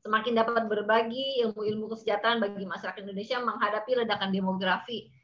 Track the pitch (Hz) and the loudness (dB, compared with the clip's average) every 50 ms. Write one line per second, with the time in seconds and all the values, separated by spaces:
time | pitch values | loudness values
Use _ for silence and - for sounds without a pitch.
0 | - 214 214 214 220 247 233 226 220 233 233 226 220 208 214 208 202 214 220 233 | -2 0 0 2 2 2 4 4 4 4 2 0 0 2 0 0 2 4 4 4
1 | 233 226 240 262 269 269 269 247 233 214 208 214 208 214 214 220 214 214 226 220 | 4 2 -2 -4 -4 -2 0 0 0 0 -2 -2 -4 -2 -2 -2 -4 -6 -8 -4
2 | - 214 208 208 220 233 233 233 202 202 202 190 196 180 170 185 208 190 - 208 | -2 -2 0 2 2 2 2 2 0 -2 -2 -6 -6 -6 -6 -6 -6 -8 -8 -8
3 | 196 202 190 196 214 247 254 247 247 226 208 233 220 208 214 214 - - 254 240 | -12 -8 -8 -8 -4 -4 -2 -2 0 -2 0 0 0 0 0 -2 0 0 2 2
4 | 226 220 202 202 196 196 190 196 190 190 185 185 190 185 185 196 - - 233 202 | 2 2 0 0 0 0 0 2 2 0 0 0 2 0 0 0 -2 -6 -8 -8
5 | - - - _ | -10 -12 -20 _